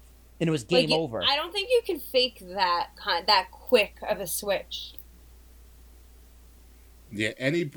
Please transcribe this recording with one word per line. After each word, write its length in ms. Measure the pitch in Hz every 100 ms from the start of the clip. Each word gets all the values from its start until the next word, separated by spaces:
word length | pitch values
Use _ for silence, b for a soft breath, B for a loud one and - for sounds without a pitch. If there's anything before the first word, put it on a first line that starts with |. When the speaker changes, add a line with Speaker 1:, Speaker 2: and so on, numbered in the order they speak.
| - - - -
Speaker 1:
And 60 | 165
it 40 |
was 120 | 156
Speaker 2:
Like, 240 | 107 190 262
Speaker 1:
game 20 |
Speaker 2:
you, 80 | -
Speaker 1:
over. 260 | 160 110
Speaker 2:
I 140 | 151 285
don't 160 | 339
think 160 | 403 392
you 120 | 494 466
can 140 | 330
fake 400 | - 262 254 - 185
that 360 | 185 185 175 - -
ki-, 220 | 202 175 175
that 200 | 202 185
quick 480 | - - 240 196 - -
of 100 | 190
a 80 | 185
switch. 680 | - 208 190 - - - - - - - - - - - - - - - - - - - - - - - - -
Speaker 3:
Yeah, 180 | 104 107 -
and 180 | 131 170
he, 160 | 160